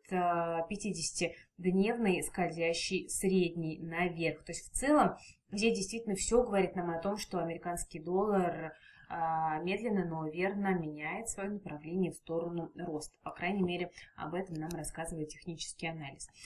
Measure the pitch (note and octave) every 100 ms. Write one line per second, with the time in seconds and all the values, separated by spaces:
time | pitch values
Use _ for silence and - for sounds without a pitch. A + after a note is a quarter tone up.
0 | - F#3 F3 F3 E3+ E3+ E3 G3+ G#3 E3
1 | - - - - - - F3+ F#3 G#3+ A#3
2 | G#3 E3 - - E3+ D#3+ E3 E3+ - F#3
3 | - - F#3+ F#3 E3+ E3+ D#3+ D#3 E3 E3+
4 | F3 E3 D#3+ D3 - E3 - - C4+ D4+
5 | - - - - _ G3+ A3+ G3 - A3+
6 | A3 F#3+ - A#3+ G#3+ G3+ F3+ F#3 F3 E3+
7 | G3+ G#3 - F3+ E3 E3+ F3 F3 - D#3
8 | E3 F#3 G#3+ F#3+ E3+ D#3+ D#3+ - - -
9 | - E3+ E3 D#3+ D#3 D#3 F3 G#3 A#3 G3+
10 | E3+ D#3+ D#3 E3 G3 G3+ G3 F3+ D#3 D3+
11 | D3+ G3 A3 G3+ G3 G3+ F3+ - D#3 F#3
12 | E3+ - - E3 E3+ E3+ E3+ - E3+ D3+
13 | - - C#3 - F3 G3+ F3 F3 F3 -
14 | - - D#3 F3 F#3+ D#3 D#3+ D#3+ D3 -
15 | E3 E3 D3+ - F3+ E3 - - E3 D#3+
16 | C3+ - - -